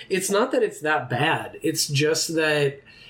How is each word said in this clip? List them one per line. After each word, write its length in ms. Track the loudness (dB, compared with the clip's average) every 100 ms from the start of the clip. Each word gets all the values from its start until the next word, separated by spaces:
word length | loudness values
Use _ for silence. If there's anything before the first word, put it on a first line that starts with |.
| -4
it's 220 | -2 0
not 200 | 2 2
that 100 | 2
it's 180 | 0 -2
that 280 | -2 -2 0
bad. 500 | 0 0 0 -4 -6
It's 240 | -4 -2 -2
just 480 | 0 2 2 0
that 460 | 0 2 2 2 -2 -14 -20 -20